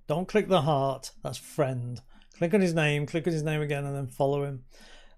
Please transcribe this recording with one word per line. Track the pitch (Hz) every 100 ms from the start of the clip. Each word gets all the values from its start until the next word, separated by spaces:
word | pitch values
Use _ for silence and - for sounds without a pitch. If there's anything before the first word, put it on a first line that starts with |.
| -
Don't | 151 185
click | 214 190
the | 185
heart, | 147 147 135 131 - -
that's | 143 127
friend. | - - 139 127 123 123 - - - -
Click | 170
on | 196
his | 190
name, | 165 151 147
click | 147 170 156
on |
his | 160
name | 151 151
again, | 147 143
and | 143
then | 139 135
follow | - 139 143
him, | 143 139 - - - - -